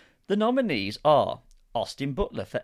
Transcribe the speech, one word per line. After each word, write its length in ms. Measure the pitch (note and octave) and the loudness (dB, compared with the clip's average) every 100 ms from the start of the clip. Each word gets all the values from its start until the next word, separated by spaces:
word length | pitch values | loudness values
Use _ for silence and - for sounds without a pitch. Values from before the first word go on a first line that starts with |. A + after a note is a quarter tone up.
| - _ - | -20 _ -4
The 80 | G#3 | 0
nominees 640 | A3 B3+ A#3 A#2+ G2 - D3+ | 2 2 0 0 -2 0 4
are 340 | C#3+ G2+ - - - _ | 4 4 -2 -14 -20 _
Austin 380 | A#2 G2 - C#3 | -6 -6 -6 -6
Butler 320 | C3 G3+ B2+ | -4 -4 -6
for 160 | F#2+ C3 | -8 -8